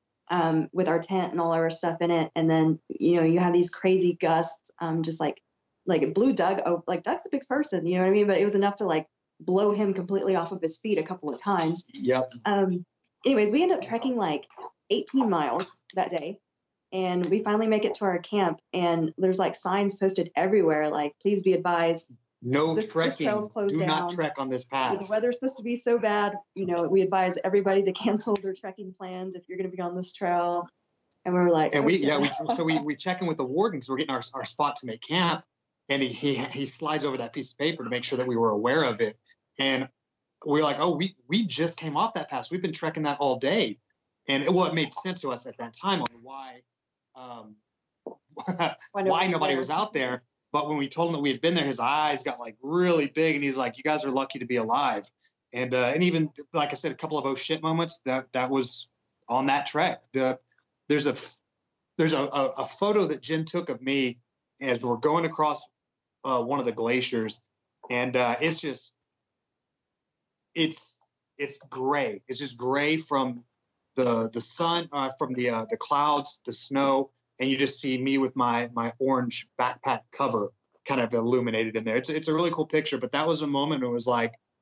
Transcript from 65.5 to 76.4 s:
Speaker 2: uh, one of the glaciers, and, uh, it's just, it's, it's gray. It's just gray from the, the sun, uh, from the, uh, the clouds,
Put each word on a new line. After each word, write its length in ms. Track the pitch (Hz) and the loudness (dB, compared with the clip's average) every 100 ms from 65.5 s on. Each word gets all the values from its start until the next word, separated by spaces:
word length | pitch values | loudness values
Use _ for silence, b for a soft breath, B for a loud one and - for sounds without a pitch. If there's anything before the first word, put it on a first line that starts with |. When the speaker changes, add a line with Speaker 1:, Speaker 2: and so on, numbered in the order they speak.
| 147 - _ _ _ _ _ | -2 -8 _ _ _ _ _
Speaker 2:
uh, 180 | 131 127 | -2 -2
one 160 | 117 139 | 0 -2
of 60 | 120 | -2
the 60 | |
glaciers, 720 | 110 117 127 123 120 110 - _ _ _ _ - | -2 0 0 0 -2 -4 -6 _ _ _ _ -6
and, 260 | 123 127 127 | -4 0 0
uh, 200 | 123 120 | 0 0
it's 200 | 160 160 | -2 -2
just, 340 | 151 120 - _ _ _ _ _ _ _ _ _ _ _ _ _ _ _ _ | -4 -8 -12 _ _ _ _ _ _ _ _ _ _ _ _ _ _ _ _
it's, 460 | 170 160 - - - _ _ _ - | -2 0 0 -6 -10 _ _ _ -10
it's 280 | 143 - - | -8 -8 -14
gray. 540 | 127 131 143 123 101 - | -4 0 0 0 -4 -6
It's 120 | 127 | -4
just 180 | 143 117 | -2 -2
gray 400 | 127 139 147 160 | -2 0 0 -2
from 460 | 160 139 127 120 - _ _ _ _ - | 0 0 0 -4 -14 _ _ _ _ 0
the, 340 | 123 113 113 | 2 2 0
the 100 | 117 | -2
sun, 480 | - - 170 170 165 | 0 0 2 0 -2
uh, 180 | 143 135 127 | -4 -4 -4
from 160 | 135 | -4
the, 160 | 127 123 | 0 0
uh, 140 | 113 110 | 0 -4
the 80 | - | -6
clouds, 640 | - 143 147 147 135 - | 0 2 4 2 0 -6